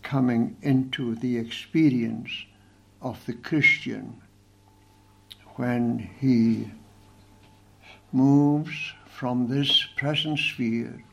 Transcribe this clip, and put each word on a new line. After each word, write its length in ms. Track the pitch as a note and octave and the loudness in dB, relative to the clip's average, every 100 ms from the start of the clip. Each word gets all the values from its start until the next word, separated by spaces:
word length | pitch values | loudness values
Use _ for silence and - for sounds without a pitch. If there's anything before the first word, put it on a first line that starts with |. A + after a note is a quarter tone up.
coming 540 | - C#3+ B2+ A#2 A#2 - | -2 0 2 2 -2 -2
into 520 | C#3+ C3 B2+ - A#2+ A2+ | 0 2 0 -4 -6 -4
the 200 | B2+ A#2+ | -4 -4
experience 920 | A2+ - - D#3+ D#3 B2+ A2+ A2+ - - - _ _ _ _ _ | -4 -12 -2 4 4 4 -2 -4 -8 -12 -14 _ _ _ _ _
of 220 | C3 A2+ - | -10 -10 -10
the 80 | |
Christian 880 | A#2 - D#3 C#3+ - - G#2+ - - - _ _ _ _ _ _ _ _ _ _ - - - | -10 -2 2 2 2 -4 -8 -10 -16 -20 _ _ _ _ _ _ _ _ _ _ -20 -18 -6
when 540 | B2 A#2+ A#2+ A#2 F#2 - | -2 0 0 -2 -6 -2
he 500 | C3+ A#2 A2+ A2 G#2+ - - - - - - - - - _ _ - - _ | 2 4 4 2 -4 -14 -20 -20 -20 -20 -20 -20 -20 -20 _ _ -20 -20 _
moves 800 | C3 C3+ C#3+ D3 D3 D#3 D3+ - - - | 2 6 6 6 2 -2 -8 -10 -12 -20
from 420 | - B2+ B2 A#2+ | -8 -4 -2 0
this 360 | C#3 C#3+ - - - | 0 2 2 0 -4
present 420 | C#3 D3+ D#3 D3+ | -2 -2 -2 -2
sphere 640 | - - A#2 A#2 A#2 - - | -4 -2 -2 -2 -4 -12 -20